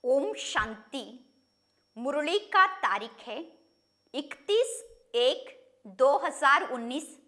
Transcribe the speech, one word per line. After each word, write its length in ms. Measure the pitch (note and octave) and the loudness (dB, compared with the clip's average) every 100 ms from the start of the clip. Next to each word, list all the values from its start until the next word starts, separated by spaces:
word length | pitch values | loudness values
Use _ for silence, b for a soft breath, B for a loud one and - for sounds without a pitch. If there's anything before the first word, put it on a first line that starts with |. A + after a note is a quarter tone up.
| B3 | 2
ओम 240 | C#4 F#4+ | 2 0
शांति। 1000 | G#4+ - C4 A3 A3 - C#4 G#3 B3 _ _ _ _ _ _ _ A3 | -6 -4 -2 -2 -8 -12 -12 -12 -18 _ _ _ _ _ _ _ -8
मुरली 420 | B3 C#4+ D4+ G4+ | -4 -2 0 -2
का 260 | G#4 G4 G4 | 2 4 4
तारीख 480 | G4+ - G3+ A3 - | 2 -2 -2 -6 -14
है 200 | - A3+ E4+ _ _ _ _ _ _ | -12 -12 -12 _ _ _ _ _ _
इकतीस 560 | C4+ C#4+ - - G#4+ A#4+ - - - _ A#3+ | -10 -10 -14 0 2 2 -4 -14 -20 _ 2
एक 560 | B3 - - - _ _ - | 2 0 -10 -20 _ _ -20
दो 300 | F#3+ C4 - | 2 4 4
हज़ार 540 | E4+ D4+ C#4 D4+ C4+ | 0 0 4 4 2
उन्नीस। 460 | B3 A#3 C4+ D#4 - | -6 -6 -8 -8 -20